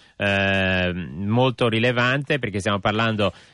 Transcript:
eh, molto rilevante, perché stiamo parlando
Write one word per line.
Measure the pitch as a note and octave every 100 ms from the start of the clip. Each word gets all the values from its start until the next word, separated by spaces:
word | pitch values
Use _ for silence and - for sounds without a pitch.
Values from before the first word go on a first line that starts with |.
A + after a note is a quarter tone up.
| - -
eh, | G2+ G2 G2 G2 F#2+ F#2 F2+
molto | F2 D2+ D2+ G2+ A#2 C3 A#2 A#2+
rilevante, | A2 A#2+ A#2+ B2 C#3 C#3 C#3+
perché | A2+ G2
stiamo | G#2 G2+
parlando | G#2+ G#2+ A2+ G#2+ G2 - -